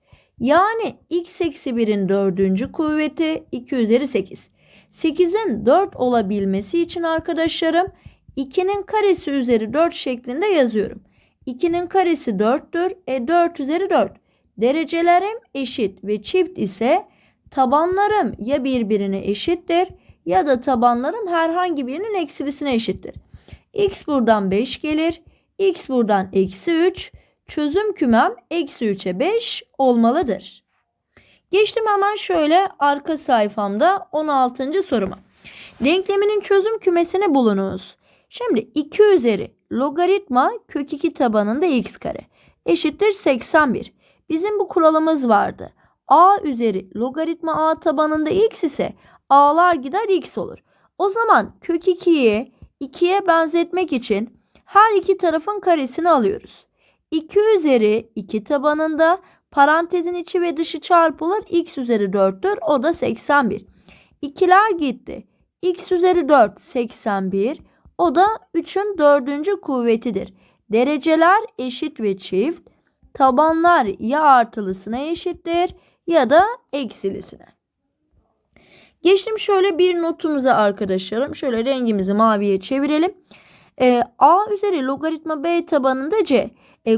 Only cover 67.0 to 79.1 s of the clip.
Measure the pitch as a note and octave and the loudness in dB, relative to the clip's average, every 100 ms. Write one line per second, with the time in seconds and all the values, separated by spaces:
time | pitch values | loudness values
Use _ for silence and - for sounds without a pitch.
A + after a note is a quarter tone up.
67 | A#3 G3 F#3+ F#3+ G#3+ D#4 - _ - - | -4 -4 -2 -2 -2 -4 -14 _ -20 -2
68 | E4+ C#4+ G4 A4 - E4 E4+ F#4+ G#4 G4 | 0 4 2 2 -6 -6 -4 -4 -4 2
69 | D4 C#4+ B3+ C#4+ D#4 G4 - C4 A#3 A3+ | 4 4 2 -4 -4 -4 -4 -2 0 0
70 | A#3+ F#3+ - - _ _ _ G#3+ C4 D4+ | -2 -6 -8 -16 _ _ _ 0 0 0
71 | D#4+ D#4+ E4 G4+ A4+ - B3+ B3 - - | 0 2 4 4 0 -8 -8 -6 -8 -4
72 | G#3+ G3 - F#3 B3+ E4+ _ _ _ _ | -4 -4 -4 -2 -2 -4 _ _ _ _
73 | _ - C4 B3+ D#4 D#4+ E4+ F4 A3 F#3+ | _ 2 2 4 2 4 4 4 2 -4
74 | A3 C#4+ D#4 B3+ A#3 A#3 G3 F#3+ G#3 A#3 | -4 2 6 6 4 -2 -6 -8 -8 -8
75 | D4+ E4 F4+ F4 - E4+ F4+ - _ _ | -6 -6 -6 -8 -4 -2 -2 -4 _ _
76 | - E4 A#3+ D4 G4+ A#4+ _ D4 A#3+ - | 0 2 4 4 4 -2 _ -8 -8 -6
77 | G3 F#3+ - - - _ _ _ _ _ | -8 -8 -12 -20 -20 _ _ _ _ _
78 | _ _ _ _ _ _ _ _ _ _ | _ _ _ _ _ _ _ _ _ _
79 | E4+ | 2